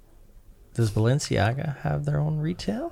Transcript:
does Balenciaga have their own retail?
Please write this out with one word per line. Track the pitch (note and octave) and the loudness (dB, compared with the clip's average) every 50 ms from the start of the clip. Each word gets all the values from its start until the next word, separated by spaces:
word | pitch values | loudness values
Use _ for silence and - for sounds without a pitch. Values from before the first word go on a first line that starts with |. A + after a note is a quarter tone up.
| - - - - - - - - - - - - - - - | -20 -20 -20 -20 -20 -20 -20 -20 -20 -20 -20 -20 -20 -8 0
does | A#2+ A#2 G#2 | 0 0 2
Balenciaga | G2+ G#2+ A2 A#2+ C3+ D3 - - - G2+ F#2+ A2+ B2+ C#3 D#3+ D3+ C3 - | 2 2 4 4 2 2 0 0 2 2 2 2 2 -2 -4 -4 -6 -4
have | - D3+ D3 D3 D3 | -2 -2 -2 0 0
their | D3 D3 D3 | 0 0 0
own | D3 D3+ D#3 D3+ | 0 0 0 -2
retail? | D3+ E3 F3 - - G3 G#3 B3 E4 E4+ | -2 -2 -4 -4 -4 -4 -4 -4 -6 -8